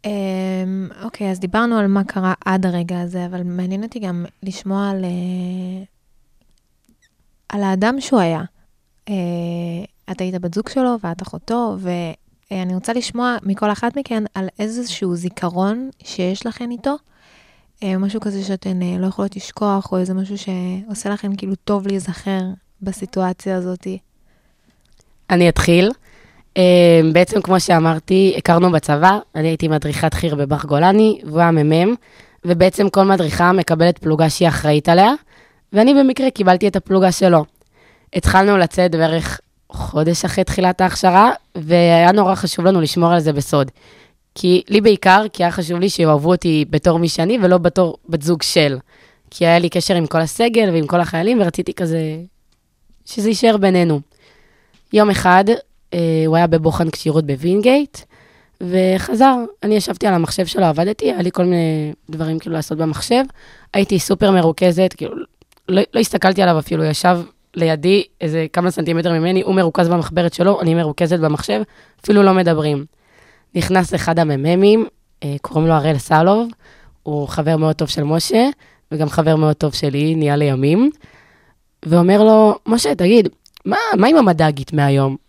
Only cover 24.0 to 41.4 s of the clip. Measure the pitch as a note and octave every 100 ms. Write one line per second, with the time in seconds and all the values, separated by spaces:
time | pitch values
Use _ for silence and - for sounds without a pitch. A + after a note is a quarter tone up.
24 | _ _ _ _ _ _ _ _ _ _
25 | _ _ _ F3+ F3 - - E3+ G3 B3+
26 | _ _ _ _ _ - F3+ F3+ F3 E3
27 | D#3+ D#3+ F3+ G#3+ F3+ F#3 - E3+ E3 D#3+
28 | - F#3+ F#3+ - - E3+ F3+ D#3+ - D3
29 | F3+ G3+ - - D#3+ D#3+ D#3+ D#3 D3+ C#3+
30 | E3 - E3+ D3 C#3+ D3 D3 C#3+ F3 G3+
31 | A3 G#3+ D3+ D#3 E3+ E3 D3 D#3+ F#3 A#3+
32 | _ _ - _ E3+ F3 F#3 - G3+ G3
33 | G3 F#3+ D#3+ - F3 F#3 E3+ D#3+ E3+ E3+
34 | D#3+ D#3 D#3+ - E3+ - D3+ D3+ D3 E3+
35 | G3+ D4 _ _ _ _ _ G3+ A#3+ C#4
36 | C4+ B3+ C4 B3+ F#3 F3+ G#3 F#3 - F#3+
37 | F#3 F3 F#3+ E3+ D3 _ _ _ _ _
38 | _ F3+ - F#3 G3 G3+ E3 - F3+ E3
39 | D#3+ E3 C3+ - _ _ _ - - D3+
40 | D#3+ E3+ F3 F#3+ F#3 - F#3 F#3 F#3 -
41 | F#3 F3+ A3+ C4